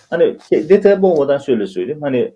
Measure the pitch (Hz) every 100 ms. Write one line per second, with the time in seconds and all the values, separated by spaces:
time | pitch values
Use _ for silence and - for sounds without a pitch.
0 | _ 175 151 - - - 156 196 196 202
1 | 190 160 139 139 139 117 98 92 95 151
2 | 143 127 -